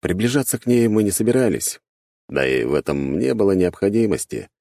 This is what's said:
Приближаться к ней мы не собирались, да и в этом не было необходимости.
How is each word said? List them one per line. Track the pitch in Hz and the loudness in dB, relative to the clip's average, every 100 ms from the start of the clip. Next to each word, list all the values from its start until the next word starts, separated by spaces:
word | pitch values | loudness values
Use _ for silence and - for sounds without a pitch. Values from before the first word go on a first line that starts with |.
Приближаться | - 90 117 139 127 120 | -4 -2 0 0 -2 -4
к | - | 0
ней | 123 117 | 2 4
мы | 107 | 2
не | 104 | 0
собирались, | 92 113 127 123 71 - - _ _ _ _ _ | 0 0 2 2 0 -6 -10 _ _ _ _ _
да | 69 67 | -2 0
и | 65 60 | 0 0
в | |
этом | 73 - 71 69 76 | -2 0 -4 -2 -2
не | 120 | -2
было | 120 98 | 0 2
необходимости. | 95 90 - 98 107 113 80 - 58 - _ | 2 0 0 0 2 0 -2 -4 -10 -12 _